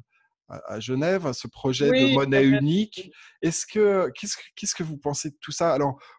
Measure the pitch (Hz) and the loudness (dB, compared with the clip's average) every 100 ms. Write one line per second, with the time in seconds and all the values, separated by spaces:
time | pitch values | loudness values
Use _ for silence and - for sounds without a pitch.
0 | - _ _ _ _ - - 107 110 131 | -20 _ _ _ _ -16 -10 -10 -4 -2
1 | 160 190 160 120 120 - 135 127 143 262 | 0 0 -2 -6 -12 -6 -4 0 2 4
2 | 269 139 139 135 135 139 143 180 214 - | 4 2 2 4 6 4 2 2 0 -6
3 | - - - _ 165 165 - 214 208 196 | -16 -20 -20 _ -4 -4 -6 2 4 4
4 | 156 123 208 - - - 196 - 165 143 | 0 -4 -10 -10 -12 -10 -8 -6 -6 -6
5 | 147 139 156 - - 147 170 139 143 131 | -6 -4 -8 -10 -12 -2 0 2 0 -2
6 | - | -14